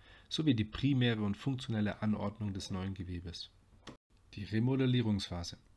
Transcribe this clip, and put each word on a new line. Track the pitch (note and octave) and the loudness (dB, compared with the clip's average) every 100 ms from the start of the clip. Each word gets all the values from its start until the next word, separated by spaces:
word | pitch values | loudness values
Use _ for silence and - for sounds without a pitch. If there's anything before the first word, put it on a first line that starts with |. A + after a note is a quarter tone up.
| - - - | -20 -20 -8
sowie | - D#3 | 0 2
die | A#2 | 2
primäre | G#2+ - C3+ C3+ B2 A2 | 0 0 2 4 4 2
und | G#2 G2+ | 0 -2
funktionelle | - B2+ - A2 G#2 - | -2 -4 -2 0 0 0
Anordnung | G#2+ G2+ G2+ - G#2 | 0 0 -2 -4 -6
des | F#2+ - | -4 -4
neuen | F#2+ F#2+ | -4 -4
Gewebes. | F2+ F2 F2 E2+ E2+ - - _ - - - _ _ _ | -6 -8 -8 -8 -12 -14 -18 _ -20 -20 -20 _ _ _
Die | - | -12
Remodellierungsphase, | G2 A2 B2 C3 C3 B2+ A2+ G2+ - F2 E2+ - - | -2 0 2 4 4 4 4 2 0 -6 -6 -10 -16